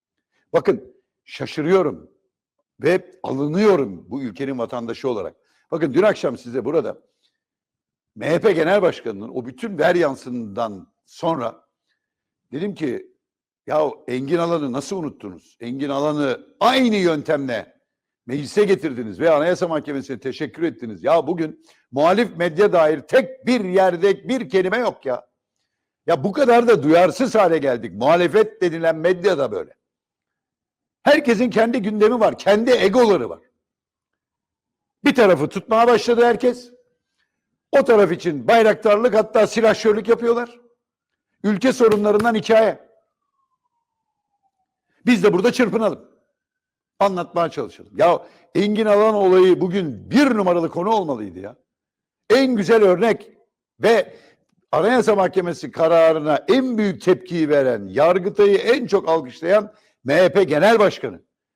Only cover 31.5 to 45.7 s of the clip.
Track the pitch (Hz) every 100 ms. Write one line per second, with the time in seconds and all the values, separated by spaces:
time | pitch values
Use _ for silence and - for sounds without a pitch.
31.5 | 208 226 247 196 214 214 247 190 127 185
32.5 | 208 240 233 190 233 233 175 107 80 _
33.5 | _ _ _ _ _ _ _ _ _ _
34.5 | _ _ _ _ _ 285 254 208 156 151
35.5 | 190 - 220 233 220 233 233 240 226 247
36.5 | 240 - _ _ _ _ _ _ _ _
37.5 | _ _ 277 214 220 185 175 175 143 113
38.5 | 233 214 214 214 208 240 208 214 226 208
39.5 | 226 220 196 220 208 220 226 233 233 240
40.5 | - _ _ _ _ _ _ _ _ 202
41.5 | 202 262 - 226 208 208 208 233 220 -
42.5 | 220 220 147 _ _ _ _ _ _ _
43.5 | _ _ 960 _ _ 932 _ _ _ _
44.5 | _ _ _ _ _ - 226 202 175 226
45.5 | - 220